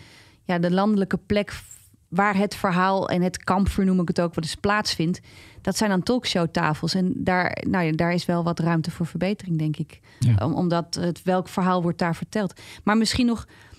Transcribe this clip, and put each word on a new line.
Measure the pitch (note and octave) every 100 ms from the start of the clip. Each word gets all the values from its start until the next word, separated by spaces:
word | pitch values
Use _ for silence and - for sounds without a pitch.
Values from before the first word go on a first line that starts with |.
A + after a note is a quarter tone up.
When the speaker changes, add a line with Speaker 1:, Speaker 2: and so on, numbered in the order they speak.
| - - - _
Speaker 1:
ja, | - F3
de | F3
landelijke | F#3 G#3 G#3 F#3+ F#3 -
plek | G#3 G3+ - - - - _ -
waar | F3 G#3 F#3+
het | G3+
verhaal | - G3 F3+ F#3 G3 -
en | F3+
het | F3+ -
kampvuur, | - F#3+ F#3+ -
noem | F#3+ F#3
ik | F3
het | F3+
ook | F3
wel | E3+
eens, | D#3+
plaatsvindt, | - G3+ G#3 G#3+ - E3 F3+ - - - -
dat | - F#3+
zijn | G#3+
dan | F#3
talkshowtafels. | E3+ B3 - F#3 E3 F3 E3 D3+ E3
En | F#3+ F#3 -
daar, | F3 F3+ F3 - -
nou | F#3+
ja, | E3
daar | D#3+ E3+
is | F3
wel | - F3
wat | E3+ E3+
ruimte | E3 E3 D#3
voor | - E3+
verbetering, | E3+ F3+ G#3 F#3 D#3+
denk | D#3 D3+
ik. | D3+ - _ -
Speaker 2:
Ja. | A#2+ G#2 D#3
Speaker 1:
Om, |
omdat | - F3+ E3+ E3+ F#3+
het, | F3 D#3+
welk | F#3 F#3 F3
verhaal | - F#3 F#3
wordt | E3+ E3
daar | F3 E3
verteld? | - A3 F#3+ - - -
Maar | - A3
misschien | G#3+ - A#3+
nog | A3 - - -